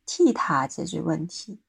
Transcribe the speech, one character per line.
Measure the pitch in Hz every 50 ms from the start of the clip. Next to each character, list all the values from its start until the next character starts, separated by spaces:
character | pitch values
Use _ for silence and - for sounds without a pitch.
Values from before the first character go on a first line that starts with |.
| _
替 | - - - 349 262
他 | - - - - 156 135 269
解 | 277 - - 175
决 | 180 185 160
问 | 170 165 156 160 160
题， | 180 - - - - 196 - _